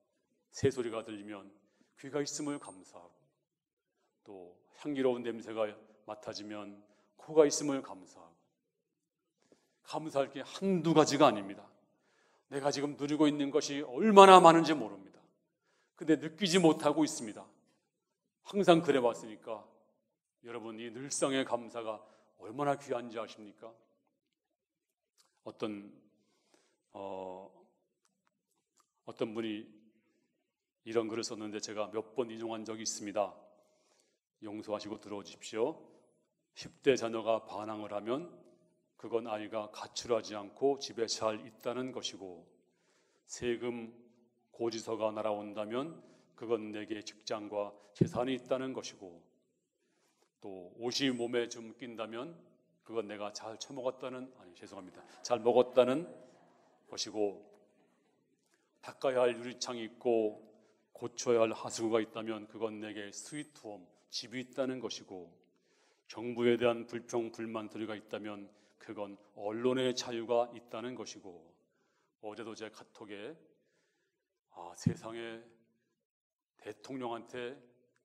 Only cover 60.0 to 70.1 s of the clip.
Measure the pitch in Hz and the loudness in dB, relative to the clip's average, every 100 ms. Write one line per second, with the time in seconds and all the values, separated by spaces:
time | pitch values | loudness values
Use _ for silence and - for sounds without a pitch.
60 | 123 113 107 107 - - _ _ _ - | 2 2 2 -4 -14 -20 _ _ _ -14
61 | 120 - 127 117 113 107 120 113 113 113 | -12 -6 2 4 4 0 -8 -4 0 0
62 | 110 117 110 110 104 107 110 107 107 104 | 0 -6 -8 -8 -10 -8 -6 -6 -10 -12
63 | 101 - - 147 147 - 110 101 - _ | -12 -14 -14 -14 -14 -16 -16 -16 -20 _
64 | _ - 120 123 127 - 131 131 113 - | _ -12 -10 -10 -10 -4 -4 -4 -8 -10
65 | - 92 85 85 _ _ _ _ _ _ | -12 -16 -16 -20 _ _ _ _ _ _
66 | _ - 120 120 120 117 120 117 113 120 | _ -10 -8 2 4 6 4 2 -4 -12
67 | 120 120 113 110 113 110 104 107 110 104 | -6 -4 -4 -6 -8 -6 -8 -8 -8 -8
68 | - 107 107 104 98 _ _ _ - 107 | -8 -10 -8 -12 -16 _ _ _ -16 -10
69 | 101 101 - - 104 110 123 131 127 120 | -10 -12 -20 -8 -4 2 4 4 2 0
70 | 127 | -4